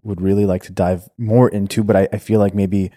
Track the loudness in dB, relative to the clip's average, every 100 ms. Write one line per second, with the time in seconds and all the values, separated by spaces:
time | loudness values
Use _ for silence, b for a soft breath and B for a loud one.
0 | -10 -4 -2 0 0 -2 -6 -4 -2 -2
1 | -8 -8 0 4 4 2 -4 -2 0 2
2 | 2 -2 -2 0 2 0 -2 -2 -4